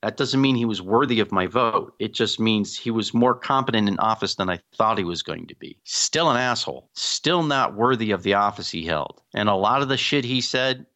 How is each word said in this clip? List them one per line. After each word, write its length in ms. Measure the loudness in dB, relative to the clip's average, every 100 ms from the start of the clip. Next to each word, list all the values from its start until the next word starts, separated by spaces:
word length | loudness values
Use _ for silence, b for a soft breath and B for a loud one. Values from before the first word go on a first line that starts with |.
That 140 | -6 -2
doesn't 240 | 0 2
mean 160 | 2 2
he 80 |
was 160 | 0 -2
worthy 380 | 2 2 4 2
of 100 | 2
my 160 | 0 0
vote. 480 | 2 2 0 -4 _
It 160 | -6
just 260 | -2 -2 0
means 360 | 2 2 0 -4
he 140 | -4
was 220 | -2 0
more 200 | 2 2
competent 540 | 2 0 0 2 2 2
in 100 | 2
office 360 | 0 0 -2 -2
than 120 | -2
I 80 | -4 _
thought 240 | -2 0 0
he 60 |
was 180 | -2 -4
going 240 | -8 -10 -12
to 60 | -16
be. 220 | -18 -18
Still 460 | -8 -4 -2 0 2
an 60 | 2
asshole. 500 | 0 -2 -4 -8 -14
Still 480 | -8 -6 -2 0 2
not 320 | 2 2 0
worthy 360 | 2 2 2 0
of 100 | 0
the 120 | 2
office 360 | 2 2 0 -8
he 140 | -8
held. 360 | -2 -2 -4 -10 _
And 140 | -2 0
a 60 |
lot 280 | 2 2 2
of 60 | 0
the 80 | -2
shit 260 | 0 0
he 160 | 0 -2
said 460 | -2 -2 -2 -4 -8